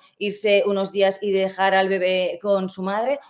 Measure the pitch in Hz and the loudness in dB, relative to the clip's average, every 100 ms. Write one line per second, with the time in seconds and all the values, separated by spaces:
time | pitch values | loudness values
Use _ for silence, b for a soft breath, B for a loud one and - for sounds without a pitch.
0 | B B 202 196 214 202 202 196 190 196 | B B -6 -2 2 4 2 0 -2 0
1 | 190 196 208 190 190 190 190 190 190 196 | 0 0 -2 0 0 0 2 2 2 0
2 | 180 185 180 170 208 196 185 185 185 202 | 0 0 -2 -2 0 0 -2 -6 -6 -2
3 | 240 277 B | -2 -4 B